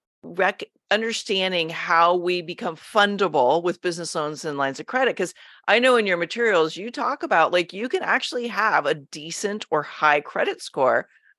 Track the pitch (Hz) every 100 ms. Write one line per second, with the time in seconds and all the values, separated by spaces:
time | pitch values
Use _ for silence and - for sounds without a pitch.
0 | _ _ 165 175 190 202 - _ - 208
1 | 226 226 - 190 185 180 160 165 - 170
2 | 170 180 175 180 165 170 208 160 - 220
3 | 202 202 190 156 127 160 175 165 180 170
4 | 165 170 151 147 160 143 139 135 156 254
5 | 247 175 - - - - - 214 254 247
6 | 202 175 170 233 233 180 160 160 220 233
7 | 240 285 320 180 160 180 170 190 247 381
8 | - 247 - 247 233 202 214 151 147 156
9 | 139 156 156 - 202 208 - 156 - -
10 | 151 147 - - 294 440 - - 127 117
11 | - _ _